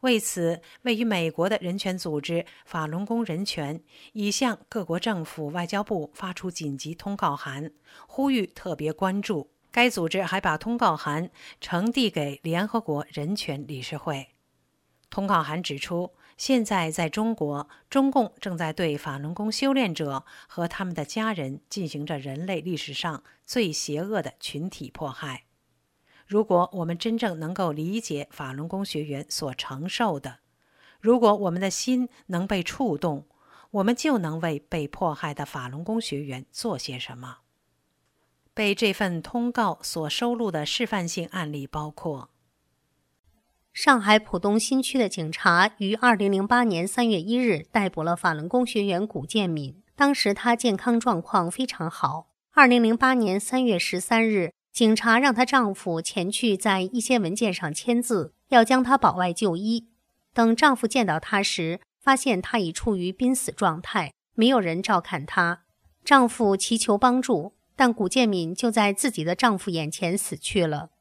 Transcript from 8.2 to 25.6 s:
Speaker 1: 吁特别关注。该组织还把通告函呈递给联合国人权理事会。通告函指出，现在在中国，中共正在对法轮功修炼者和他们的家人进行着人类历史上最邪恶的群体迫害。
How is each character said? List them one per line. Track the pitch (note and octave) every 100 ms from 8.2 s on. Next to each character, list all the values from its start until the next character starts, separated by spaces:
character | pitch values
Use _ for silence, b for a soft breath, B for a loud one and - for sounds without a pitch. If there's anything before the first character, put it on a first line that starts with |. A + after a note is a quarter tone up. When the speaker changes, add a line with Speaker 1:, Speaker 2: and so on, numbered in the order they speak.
| C#4
Speaker 1:
吁 | B3+ G3
特 | - - D3+
别 | D3+
关 | D#3 F#3+ F#3+
注。 | G3 F3+ - _ _
该 | - A#3+
组 | A#3+ E3
织 | F#3
还 | F3 F#3+
把 | G3 D#3
通 | - A#3
告 | A3+
函 | D#3 - D3 F3 B B B
呈 | - F3 G#3
递 | A#3+ A3+
给 | E3+ C#3+ C#3+
联 | E3 E3 G#3
合 | A3+
国 | G#3 D3 D3+
人 | - D3
权 | G#3 - C#3+ D3
理 | C#3+
事 | B2 D3+
会。 | - C#3+ C3+ _ _ _ _ _ _ _ _
通 | - G3
告 | F#3+
函 | D3 D#3
指 | F3 C#3
出， | - F3 F3 _ b b
现 | - C4
在 | G#3+ G3 E3
在 | D#3+ E3
中 | F3+ A3
国， | A3+ D3 C#3+ D3 b b
中 | C#4 C4+
共 | C4+ G#3+ _
正 | - F3
在 | D#3+
对 | D#3 E3+ D3
法 | - C#3
轮 | D3
功 | E3+ G#3
修 | G#3+ C4+
炼 | C4+ A3+
者 | D#3+ D3+ C3+ - B B
和 | - E3+
他 | -
们 | F#3
的 | E3+ D3
家 | - A3
人 | G3 C3+ C#3 _
进 | - E3+
行 | D3
着 | D3+ D3+
人 | C#3 C#3
类 | F#3 F3+
历 | D#3+ E3+
史 | -
上 | C#3 F3 D3 b b _
最 | - G#3
邪 | D3+ - D3
恶 | F#3 G#3+
的 | D3 -
群 | - C#3+ F3
体 | - C3
迫 | - D3
害。 | B2+ - C3 _ _